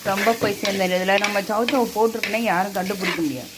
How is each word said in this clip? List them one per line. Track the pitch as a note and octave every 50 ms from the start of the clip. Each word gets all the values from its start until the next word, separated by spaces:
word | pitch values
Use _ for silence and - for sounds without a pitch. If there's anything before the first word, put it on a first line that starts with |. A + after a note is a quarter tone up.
| -
ரொம்ப | G3+ F#3+ G3 G#3 A3 A3+ A3+
போய் | - G#3+ G3+ G3
சேர்ந்துடும். | - G3+ G3 G3 F#3+ F3+ F3+ F3+
இதுல | F#3 F#3 G3 G3+
நம்ம | G#3 G3+ G#3 G3+
சௌ | G3 - G#3+ G#3 A#3 A#3+
சௌ | D4 C4+ A#3 A#3 -
போட்டிருக்குன்னா | G#3 A3 A3+ A3 A3+ - - G3+ A3
யாரும் | A#3 A3 F3+ F3 F#3+ G3+
கண்டுபிடிக்க | G3 G3 F3+ F#3+ G3+ F#3+ F#3 F#3 F3 -
முடியாது. | E3 D3 C3 B2 A#2+ - -